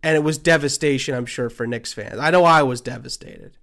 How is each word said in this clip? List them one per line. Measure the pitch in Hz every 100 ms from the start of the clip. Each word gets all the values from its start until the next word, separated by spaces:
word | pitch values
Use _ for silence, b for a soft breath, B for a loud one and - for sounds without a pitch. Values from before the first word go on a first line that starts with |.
and | 160
it | 156
was | 151 151
devastation, | 170 165 143 139 151 135 -
I'm | 131 123
sure, | - 120
for | - 117
Knicks | 117 -
fans. | - 104 110
I | 147
know | 180
I | 170 160
was | 139 123
devastated. | - 123 123 - - - - _